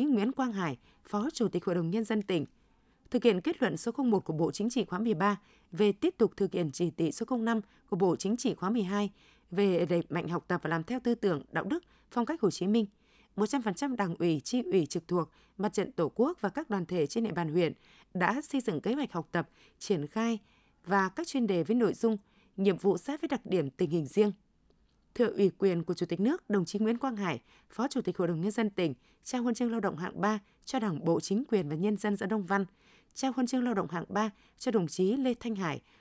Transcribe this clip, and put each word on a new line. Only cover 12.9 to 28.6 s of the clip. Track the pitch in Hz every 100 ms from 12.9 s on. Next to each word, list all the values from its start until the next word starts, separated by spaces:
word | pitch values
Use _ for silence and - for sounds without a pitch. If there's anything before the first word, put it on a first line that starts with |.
| _ _ _ _ -
một | 208
trăm | 285
phần | 220
trăm | 180 285 240
Đảng | 190 170
ủy, | 170 156
Chi | - 247
ủy | 359 190 147
trực | 175 -
thuộc, | 175 160 _ _ -
Mặt | 202
trận | - 190
Tổ | - 156
quốc | - 262 359
và | 196
các | 240 320
đoàn | 202 170
thể | 180 147
trên | -
địa | 226
bàn | 170 165
huyện | 160 165 - _ - _
đã | 185 175 240
xây | - 277
dựng | 240 156
kế | 190
hoạch | 247 170
học | 175 160
tập, | 175 156 _ - -
triển | - 190 147
khai | - 226 220 _ _ _ _
và | - 196 190
các | 190 339
chuyên | 269 226
đề | 180
với | 156
nội | 240 214
dung, | - 226 214 _ _ _ -
nhiệm | 196 170
vụ | 196 175
sát | - 302
với | 320
đặc | 254
điểm | - 185 139
tình | - 175
hình | 170 139
riêng. | - 208 - _ _ _ _ _ _ _
Thừa | - 233 -
ủy | 196 -
quyền | 196 170
của | 165
Chủ | 175 175
tịch | 170
nước, | 208 349 -
đồng | 208
chí | 170 208
Nguyễn | 220 240
Quang | 269 220
Hải, | 196 123 - - _
Phó | - 262
Chủ | 262
tịch | 190 175
Hội | 175
đồng | 165
Nhân | 185
dân | 208